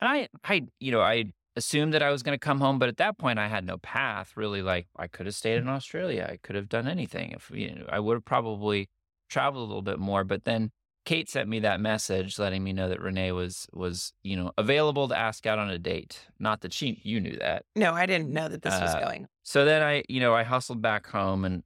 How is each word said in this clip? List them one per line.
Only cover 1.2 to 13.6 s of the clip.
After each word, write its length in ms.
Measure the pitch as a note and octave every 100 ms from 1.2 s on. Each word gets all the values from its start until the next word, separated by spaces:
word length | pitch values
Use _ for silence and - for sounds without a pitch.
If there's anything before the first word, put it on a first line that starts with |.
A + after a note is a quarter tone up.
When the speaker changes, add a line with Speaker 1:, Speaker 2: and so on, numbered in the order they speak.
| G#2 - _ A#2+
Speaker 1:
assumed 380 | - D3 D#3
that 80 | D3+
I 80 | C#3+
was 120 | C#3+
gonna 160 | B2 C#3
come 220 | D3+ C#3
home, 180 | C#3 C3+
but 100 | B2+
at 80 | A2+
that 200 | G3+ G3+
point 200 | C#3 A2+
I 100 | G#2
had 160 | G#2+
no 140 | F#2 F2+
path 540 | - A#2 C3+ G2+ F#2+ -
really. 240 | G#2+ G2+
Like, 260 | F#2+ F2+ F2 -
I 100 | F2
could 200 | - F#2
have 80 |
stayed 240 | - A2+ A#2
in 100 | B2
Australia. 600 | C3+ - D#3+ F3+ G2+ E2+
I 80 | -
could 180 | - G2+
have 120 | G#2
done 200 | A2+ B2+
anything. 420 | F3 B2 - -
If, 180 | G1+ -
you 200 | G#2+ F#2
know, 120 | D2 -
I 120 | G#2
would 140 | G#2+
have 100 | A#2
probably 640 | - B2 A#2 G#2 G#2 G#2 G2 _ _ _ -
traveled 320 | - C#3 C3
a 20 | A2
little 140 | G#2
bit 160 | G2 F#2+
more, 260 | G2 G2
but 200 | G2 G2
then 260 | A#2 A2+ A2 - _ _
Kate 240 | - E3 -
sent 220 | C3+ G#2+
me 80 | A2
that 200 | G#2+ F#2
message 580 | G#2+ G#2+ - F#2+ F#2 -
letting 260 | G2+ F#2+
me 80 | F#2+
know 160 | F#2+ F#2
that 100 | F2+
Renee 320 | F#2 F#2+ F#2
was, 340 | F2+ F2+ -